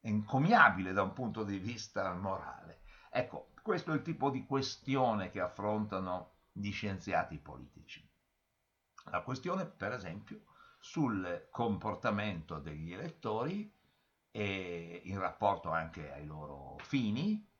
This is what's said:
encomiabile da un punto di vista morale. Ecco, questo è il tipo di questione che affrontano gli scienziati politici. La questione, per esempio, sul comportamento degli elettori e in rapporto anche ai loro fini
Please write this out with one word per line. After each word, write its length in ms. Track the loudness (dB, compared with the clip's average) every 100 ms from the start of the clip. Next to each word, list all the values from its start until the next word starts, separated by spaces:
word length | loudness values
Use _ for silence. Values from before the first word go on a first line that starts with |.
encomiabile 880 | 2 0 2 4 8 10 10 8 0
da 120 | 2
un 100 | 2
punto 300 | 0 -4 -2
di 160 | -2 -2
vista 520 | -4 -6 -4 -2 -2
morale. 680 | -2 -2 -2 -4 -12 -16 -18 -20 -20 -2
Ecco, 420 | -2 -2 -6 -12 -10
questo 300 | 0 0 2
è 40 | 0
il 60 |
tipo 280 | 0 2 2
di 140 | 2 0
questione 840 | 0 0 -4 0 4 4 4 0
che 100 | -2
affrontano 960 | -2 0 0 0 0 -2 -2 -4 -6 _ _
gli 200 | -6 -4
scienziati 680 | -2 -4 -4 2 2 2 -6
politici. 680 | -10 -14 -14 -18 -16 -18 -18 _ _ _ _ _ _ _ _ -20 -4
La 100 | -4
questione, 440 | -2 -4 0 -2 -2
per 280 | -4 -4
esempio, 480 | -4 -6 -10 -10 -16 -16 -20 -20 -20
sul 680 | -8 2 2 2 -2 -4 -6
comportamento 1080 | -2 0 0 -2 0 0 0 0 -4 -6 -8
degli 320 | -6 -8 -8
elettori 800 | -6 -8 -6 -2 0 0 -2 -6 _ _ _ _ _ _
e 720 | -2 0 0 -4 -6 -8 -10 -6
in 140 | -2
rapporto 520 | -2 4 4 4 2
anche 400 | 0 0 -8 -10
ai 140 | -10 -10
loro 500 | -10 -10 -12 -12 -14
fini 680 | -2 2 2 2 0 0 -4